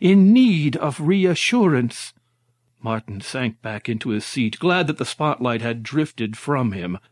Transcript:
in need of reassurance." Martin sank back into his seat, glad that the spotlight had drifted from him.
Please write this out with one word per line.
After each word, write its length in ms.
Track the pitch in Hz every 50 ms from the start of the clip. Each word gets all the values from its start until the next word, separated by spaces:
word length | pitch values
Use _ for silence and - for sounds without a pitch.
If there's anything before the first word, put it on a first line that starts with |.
in 320 | - 180 196 202 190 196 226
need 420 | 254 262 240 190 160 147 143 120
of 260 | 165 - 147 131 - 151
reassurance." 1120 | 156 190 196 185 185 170 - - - 240 247 208 180 151 123 123 117 - - - - - _ _ _ _ _ _ _ _ _ _ _ _ _ -
Martin 380 | 113 113 110 - - 101 98
sank 400 | - - - 131 127 117 110 _
back 300 | - 110 107 104 - -
into 180 | 117 113 - 131
his 160 | 107 107 107
seat, 340 | - - 139 117 110 - -
glad 280 | 160 180 180 185 170
that 100 | 147 151
the 80 | - 120
spotlight 560 | - - - 151 151 139 - 123 123 117 113
had 220 | 113 117 117 117 110
drifted 520 | - 135 156 151 - - - 113 107 110
from 380 | - - 143 143 135 127 110 95
him. 240 | 95 85 87 90 92 _ _